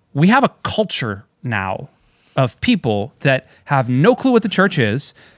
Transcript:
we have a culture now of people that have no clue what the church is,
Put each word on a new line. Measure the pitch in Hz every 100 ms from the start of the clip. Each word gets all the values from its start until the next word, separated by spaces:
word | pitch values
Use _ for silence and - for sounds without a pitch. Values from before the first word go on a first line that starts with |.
| _
we | 143 180
have | 262
a | 240 _
culture | - - 208 - 117 98 - _
now | 123 107 95 98 143 _ _ _ _ -
of | 131 -
people | - 214 123 104 110 _
that | 143 131 - _ -
have | 139 120
no | 127 190 254
clue | 269
what | 233
the | 202
church | - 196 160
is, | 110 123 - - -